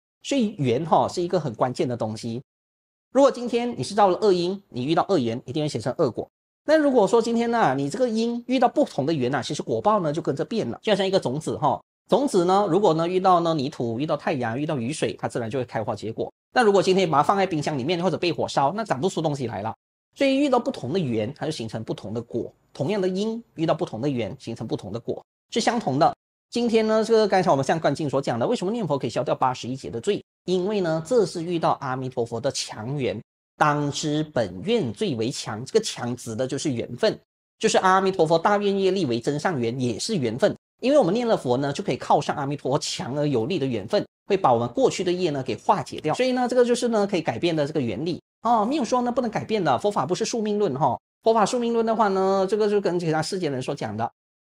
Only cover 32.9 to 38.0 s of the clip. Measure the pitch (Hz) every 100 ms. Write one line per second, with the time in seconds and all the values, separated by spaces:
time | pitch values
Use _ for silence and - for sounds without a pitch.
32.9 | 147 117 107 - _ _ - 151 147 143
33.9 | - 156 151 151 - 101 90 135 233 135
34.9 | 101 214 117 113 - - 110 131 220 220
35.9 | - 120 120 - 113 131 139 160 120 -
36.9 | 123 220 - _ _ _ - 214 202 185
37.9 | 190